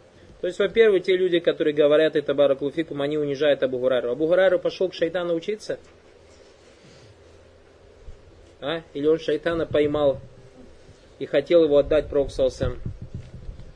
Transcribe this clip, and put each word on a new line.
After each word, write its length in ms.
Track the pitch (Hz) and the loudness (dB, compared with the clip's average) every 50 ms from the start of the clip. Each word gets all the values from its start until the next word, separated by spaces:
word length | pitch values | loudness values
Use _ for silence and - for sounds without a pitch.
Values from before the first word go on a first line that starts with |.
| - - _ - - - - - | -20 -20 _ -20 -20 -20 -14 -8
То 60 | - | -8
есть, 100 | 180 180 | -6 -2
во-первых, 460 | - 202 185 165 226 226 214 196 180 - | -2 -2 0 4 4 4 6 4 2 2
те 120 | 196 185 | 0 0
люди, 240 | 185 185 180 170 170 | 2 2 2 0 2
которые 340 | 170 165 147 - 160 151 147 | 2 0 0 2 0 0 2
говорят 420 | 147 151 147 151 156 160 151 151 | 4 4 6 6 6 4 4 2
это, 180 | 151 143 - 139 | 0 -2 0 2
баракаллаху 420 | 143 143 139 135 131 143 139 131 | 2 4 2 2 0 -2 -6 -4
фикум, 260 | 165 160 - 147 143 | -4 -6 -6 -6 -6
они 160 | 139 143 156 | -4 -4 -2
унижают 440 | 151 147 143 139 131 151 147 139 135 | -2 -2 -2 -2 0 2 0 2 2
Абу 160 | 135 127 131 | 0 -2 -2
Гурайру. 340 | 123 127 131 131 120 120 120 | -2 0 0 0 0 0 -2
Абу 140 | 123 143 160 | -2 -2 0
Гурайру 300 | 160 180 180 190 185 180 | 0 2 4 4 2 2
пошел 320 | 170 - 165 - - 190 175 | 0 -2 -4 -4 -2 -4 -4
к 40 | - | -2
шайтану 420 | - 170 165 165 185 175 175 170 | -4 -4 -4 -2 -4 -4 -2 -4
учиться? 420 | 165 - 202 214 208 - - 139 - - - - - _ - - - - - - - - - - _ - - - _ - - - - - - - _ - - - - - - - - - _ _ _ - - - - - - - - - - - - - - - - | -4 -4 -6 -8 -8 -8 -10 -10 -10 -10 -20 -20 -20 _ -20 -20 -20 -20 -20 -20 -20 -20 -20 -20 _ -20 -20 -20 _ -20 -20 -20 -20 -20 -20 -20 _ -20 -20 -20 -20 -20 -20 -20 -20 -20 _ _ _ -20 -20 -20 -20 -20 -20 -20 -20 -20 -20 -20 -20 -20 -20 -18 -10
А? 200 | 127 143 165 165 165 - - | -8 -8 -8 -8 -10 -12 -8
Или 120 | 143 143 | -2 0
он 140 | 156 160 160 | 0 0 0
шайтана 460 | - - 151 147 - 170 170 165 151 | 0 -4 -4 -2 -2 -4 -2 -2 -4
поймал 540 | - - 147 147 147 147 151 147 139 131 127 127 - - - - - - - - - - - - - - _ - - - - | -2 0 0 0 0 0 2 2 0 0 -2 -8 -18 -20 -20 -20 -20 -20 -20 -20 -20 -20 -20 -20 -20 -20 _ -20 -20 -14 -12
и 60 | 139 | -8
хотел 400 | - - 143 143 - 170 170 160 | -2 -2 -2 2 4 4 6 6
его 120 | 147 143 | 6 4
отдать 300 | 143 139 - 131 123 117 | 4 4 4 2 0 0
Пророку 240 | - - 143 139 - | 0 0 0 0 0
саллаллаху 320 | - - 135 127 - - 131 | -2 -2 -2 -2 -2 -2 -4
алейхи 140 | 127 123 | -4 -4
ва 20 | - | -6
саллям? 160 | - - - - - - - - - - - - - - - - - - - | -10 -10 -10 -12 -16 -14 -14 -16 -16 -16 -18 -16 -16 -16 -16 -16 -16 -18 -20